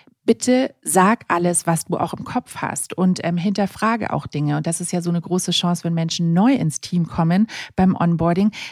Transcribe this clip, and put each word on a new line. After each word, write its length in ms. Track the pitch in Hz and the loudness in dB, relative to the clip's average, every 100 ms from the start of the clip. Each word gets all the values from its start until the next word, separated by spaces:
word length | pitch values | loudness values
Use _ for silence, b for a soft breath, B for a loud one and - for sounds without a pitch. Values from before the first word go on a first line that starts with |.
| B _ - | B _ 0
bitte 500 | 226 - 254 - - | 0 2 2 0 -6
sag 420 | - 190 190 233 - | 0 4 4 2 0
alles, 360 | 175 175 175 - | 0 2 0 0
was 180 | 165 - | -2 -2
du 100 | - | -4
auch 160 | 165 | -4
im 120 | - - | -6 -6
Kopf 320 | 247 - - | -8 -8 -8
hast 400 | - - - - | -8 -6 -8 0
und, 240 | 185 180 | 0 2
ähm, 140 | - 175 | -2 -2
hinterfrage 720 | 190 202 196 - 214 226 208 | -2 0 -2 -2 -2 0 -2
auch 160 | - - | -4 -4
Dinge." 300 | 147 147 147 | -2 0 0
Und 100 | 156 | -2
das 140 | 170 | -4
ist 100 | 180 | -4
ja 100 | 180 | -4
so 80 | 170 | -2
eine 120 | 175 | -2
große 300 | 165 180 185 | -2 -4 -2
Chance, 340 | 175 175 175 170 | -2 0 -2 -2
wenn 80 | |
Menschen 400 | 165 165 - 170 | -2 -2 -2 2
neu 200 | 170 226 | 4 4
ins 280 | 277 165 - | 2 0 -4
Team 260 | - 180 160 | -4 -2 -2
kommen 400 | - 165 180 220 B B - | 0 2 2 2 B B 0
beim 180 | 185 - | 2 2
Onboarding, 560 | 170 170 170 175 208 B B | 0 2 2 2 0 B B